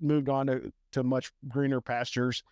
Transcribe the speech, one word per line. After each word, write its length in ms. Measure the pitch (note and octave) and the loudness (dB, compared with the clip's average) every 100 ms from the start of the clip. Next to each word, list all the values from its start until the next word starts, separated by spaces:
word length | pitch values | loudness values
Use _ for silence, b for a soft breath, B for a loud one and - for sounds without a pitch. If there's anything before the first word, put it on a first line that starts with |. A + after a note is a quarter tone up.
moved 260 | D3+ D3+ C#3 | 2 2 2
on 200 | C3+ C3+ | 0 0
to, 260 | C3 - - _ | -2 -4 -14 _
to 100 | C3+ | -2
much 280 | B2+ C3 - _ C#3 | 0 0 -2 _ -6
greener 320 | C3+ C#3 C3 | 0 2 0
pastures, 640 | B2 A#2+ B2 B2 B2 A#2+ b | -2 -4 -2 0 0 -2 b